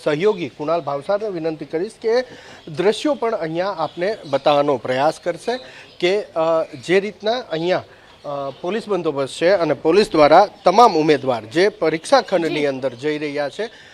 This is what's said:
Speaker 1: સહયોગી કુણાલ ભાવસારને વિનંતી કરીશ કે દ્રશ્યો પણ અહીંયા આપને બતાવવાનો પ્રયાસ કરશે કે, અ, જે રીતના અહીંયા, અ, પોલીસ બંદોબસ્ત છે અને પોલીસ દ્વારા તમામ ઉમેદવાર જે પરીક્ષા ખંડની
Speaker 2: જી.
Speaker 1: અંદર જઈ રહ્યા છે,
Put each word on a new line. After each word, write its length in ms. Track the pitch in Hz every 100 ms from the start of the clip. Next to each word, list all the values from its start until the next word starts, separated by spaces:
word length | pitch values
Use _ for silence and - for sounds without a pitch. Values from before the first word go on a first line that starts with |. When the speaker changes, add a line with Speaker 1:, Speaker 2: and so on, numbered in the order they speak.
Speaker 1:
સહયોગી 460 | 160 151 202 196 147
કુણાલ 320 | - 151 170
ભાવસારને 480 | 143 143 135 202 214
વિનંતી 360 | 180 160 156 143
કરીશ 260 | 160 214 -
કે 200 | 226 240 254 - - - -
દ્રશ્યો 440 | 151 185 220 302 262
પણ 200 | 226 214
અહીંયા 340 | 160 165 190
આપને 480 | 165 151 170 185 214 147
બતાવવાનો 520 | 139 156 143 147 131
પ્રયાસ 420 | 123 127 151 -
કરશે 400 | 175 165 - 254 - - - -
કે, 240 | 175 202
અ, 400 | - 165 160 160 156 139 117
જે 120 | 190
રીતના 320 | 202 - 208
અહીંયા, 520 | 247 233 160 175 170 - - - - 147
અ, 240 | 143 139 135
પોલીસ 260 | 175 220 214
બંદોબસ્ત 540 | 185 165 139 135 -
છે 80 | 165
અને 240 | 196 160
પોલીસ 380 | 135 160 185 214
દ્વારા 360 | 160 143 165 202 -
તમામ 340 | 185 196 240 165
ઉમેદવાર 480 | 156 143 131 120 107
જે 240 | 147 202
પરીક્ષા 520 | 214 160 160 - 269
ખંડની 380 | - 185 160 151
Speaker 2:
જી. 60 | 147
Speaker 1:
અંદર 280 | 131 131
જઈ 240 | 120 147 151
રહ્યા 320 | 151 143 143
છે, 200 | - 220 - -